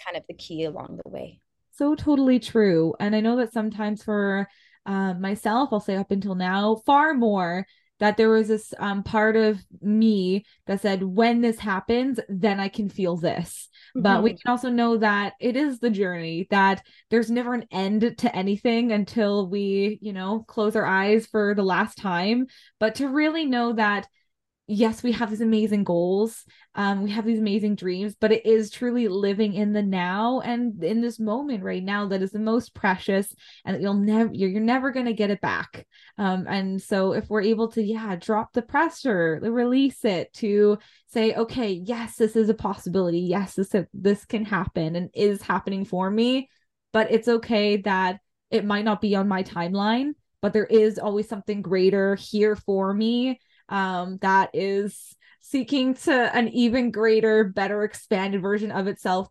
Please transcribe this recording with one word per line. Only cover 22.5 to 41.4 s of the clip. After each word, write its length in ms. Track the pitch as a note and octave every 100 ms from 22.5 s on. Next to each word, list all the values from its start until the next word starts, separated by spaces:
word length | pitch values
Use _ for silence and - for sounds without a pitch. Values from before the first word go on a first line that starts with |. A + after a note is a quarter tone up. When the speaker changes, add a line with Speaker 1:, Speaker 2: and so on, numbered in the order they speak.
| - _ -
Speaker 2:
But 160 | A3 A3
to 120 | C#4
really 360 | C#4 D4+ D#4+
know 300 | D4 B3 A#3
that, 340 | A3+ G#3 G#3 - _ _ _ _ _ -
yes, 300 | G#3 A3 A3+
we 80 | B3
have 200 | A3 A3
these 100 | G#3+
amazing 420 | A3+ A3 G#3+ G#3
goals, 640 | F#3+ E3+ F3 G3 A3+ - - _ _ -
um, 260 | G3+ G3
we 80 | G#3
have 140 | G#3+
these 160 | A3 A3
amazing 340 | G#3+ G3+ G#3
dreams, 400 | G3+ F3+ F3+ G#3
but 160 | - G#3+
it 160 | A3 G#3+
is 240 | A3 G#3
truly 380 | - B3 B3 A3
living 440 | F#3+ G3+ G3+ G#3+
in 200 | F#3+ G#3
the 100 | G#3
now 560 | G3+ F#3 F3+ G3 A#3 B3+
and 460 | - A#3+ A#3+ G#3
in 160 | F#3+ A3
this 180 | A#3 A3+
moment 460 | G#3+ A#3 D4 A3
right 180 | F#3+ F#3
now 240 | F#3 G3+ G3+
that 160 | F#3+
is 80 | F#3+
the 80 | G#3
most 340 | A3 A#3 -
precious, 640 | - G3 F#3 - G3 G3+ - - -
and 100 | -
that 80 | E3+
you'll 120 | G3
nev-, 380 | G3+ G#3 A3 A3+
you're, 160 | - F#3+
you're 120 | G3+
never 320 | A3 C4 C4
gonna 200 | C4 A#3+
get 160 | G#3 G3+
it 120 | G3+
back. 480 | C3+ F2+ - - - _ - -
Um, 280 | G3 F#3 -
and 320 | G3 F#3+ F#3+
so 340 | - G3 F#3+
if 140 | G#3+ -
we're 140 | G#3
able 240 | G3+ A3 A3+
to, 100 | A3+
yeah, 320 | G#3 A3 A3
drop 380 | F3 - G#3+ A3+
the 100 | A#3+
pressure, 800 | A3+ C#4+ D#4+ - C4+ F#3 E3 D#3+
release 600 | A3 A#3+ A#3+ C4 C4+ -
it, 280 | G#3 F3+ -
to 440 | - G#3+ G3+ G#3 G#3 - _ _
say, 260 | A#3 A3
"Okay, 380 | -